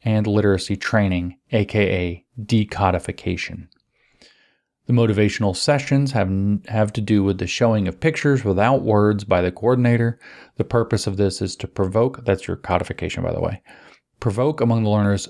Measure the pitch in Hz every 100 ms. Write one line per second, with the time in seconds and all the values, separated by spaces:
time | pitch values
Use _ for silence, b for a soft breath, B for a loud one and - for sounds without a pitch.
0 | 113 107 107 104 101 92 - 98 - 110
1 | 98 90 90 - _ 110 101 107 98 92
2 | 87 87 _ - 104 113 104 - 98 90
3 | - - - 90 - 87 - _ _ b
4 | b b b b b b b _ - 117
5 | 113 107 104 - 101 92 - 143 139 139
6 | 139 123 95 95 98 101 - 113 104 110
7 | 104 104 98 95 98 - 117 110 90 -
8 | 160 156 147 131 107 92 113 135 110 104
9 | 104 104 98 90 90 - 110 123 120 117
10 | 117 113 B B B - - 120 113 107
11 | - 98 98 - 95 - 98 - 95 107
12 | 127 - 120 95 - 90 - 90 92 -
13 | 90 87 82 - - 101 B B B B
14 | _ _ 120 101 139 151 117 117 107 104
15 | 101 98